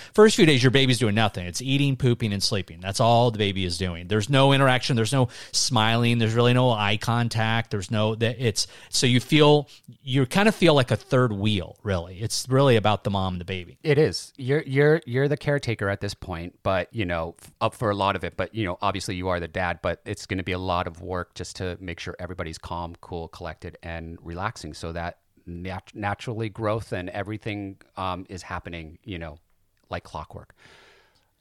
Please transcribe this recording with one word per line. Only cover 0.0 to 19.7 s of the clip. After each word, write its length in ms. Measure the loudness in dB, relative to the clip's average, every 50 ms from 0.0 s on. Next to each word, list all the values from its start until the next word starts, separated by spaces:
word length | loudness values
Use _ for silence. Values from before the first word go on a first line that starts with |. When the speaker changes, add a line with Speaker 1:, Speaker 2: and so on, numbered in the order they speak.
| -16 0 6
Speaker 1:
first 240 | 6 8 8 8 6
few 80 | 6
days, 180 | 6 6 6 6
your 80 | 6
baby's 280 | 6 4 4 4 2 2
doing 160 | 2 2 2
nothing. 300 | 4 2 2 0 -2 -8
It's 160 | -8 -8 -6
eating, 360 | -4 -2 0 2 2 0 0 2
pooping, 340 | 2 0 2 2 0 -2
and 100 | -2 0
sleeping. 380 | -2 -2 -2 -2 -4 -6 -10 -10
That's 220 | -8 -4 0 2
all 280 | 4 4 6 6 4 2
the 80 | 2 0
baby 280 | 0 0 0 -2 -2
is 120 | -2 -2 -2
doing. 300 | -4 -4 -4 -6 -4 -2
There's 220 | 0 0 0 2
no 240 | 4 6 6 6 6
interaction. 420 | 6 4 4 4 2 2 0 0
There's 160 | 0 0 2
no 160 | 2 2 0 0 -2 -8 -12 -6
smiling. 640 | -2 -2 0 2 2 4 4 4 4 4 4 4 4 2
There's 160 | 2 2 2
really 200 | 4 4 4 6
no 180 | 4 4 4
eye 260 | 2 2 2 0 0 0
contact. 720 | 0 -2 0 0 0 -2 0 -2 0 0 0 -2 -2 -4
There's 200 | -4 -6 -4 -2
no, 240 | -2 0 0 0 0
that 220 | 0 -2 -2 -2 0
it's, 280 | -2 -2 0 -2 -4 -6 -8 -20 -12 -6
so 180 | -2 2 4
you 140 | 4 4 4
feel, 500 | 4 4 4 6 8 8 6 6 4 -2 -12 -20 _ -20 -20 _
you 240 | -6 -2 0 2 2
kind 220 | 2 2 2 4 4
of 80 | 4
feel 200 | 4 6 6 6
like 160 | 6 4 2
a 40 | 0
third 380 | -2 -2 0 2 2 2 2 0
wheel, 440 | 0 0 0 0 0 -2 -6 -12 _ -4
really. 380 | -2 -2 -2 -2 -6 -10 -10
It's 260 | -8 -6 -6 -6 -4 0
really 300 | 2 4 6 6 6 6
about 260 | 4 2 0 0 0
the 60 | -2
mom 240 | -2 0 0 -2 -4
and 80 | -6
the 40 | -6
baby. 320 | -8 -8 -10 -10 -12 -16 _ -2
Speaker 2:
It 140 | 0 2 4
is. 340 | 2 2 0 -4 -10 -14 _ -10
You're, 260 | -4 -2 -2 -2 -2
you're, 380 | -2 0 2 4 4 4 2 0
you're 220 | -2 -2 0 0 0
the 100 | -2 -2
caretaker 520 | -2 -2 -2 -2 -2 -4 -4 -2 -2 -2
at 100 | -2 -4
this 140 | -4 -8 -8
point, 440 | -10 -10 -10 -10 -8 -10 -12 -12 _ -2
but, 240 | -2 0 0 -2 -4 -4
you 120 | -6 -4
know, 300 | -2 -2 -4 -4 -6 -8 _
f-, 100 | -20 -18 -8 -4
up 160 | -4 -4 -2
for 140 | -2 -2 -2
a 60 | 0
lot 200 | 0 0 0 0
of 80 | -2 -4
it. 140 | -6 -6 -6
But, 180 | -6 -6 -4
you 80 | -4 -4
know, 140 | -4 -4 -2
obviously 340 | -2 -2 -2 -2 -4 -6 -6
you 100 | -6 -4
are 140 | -4 -4 -4
the 80 | -4 -6
dad, 320 | -6 -4 -4 -4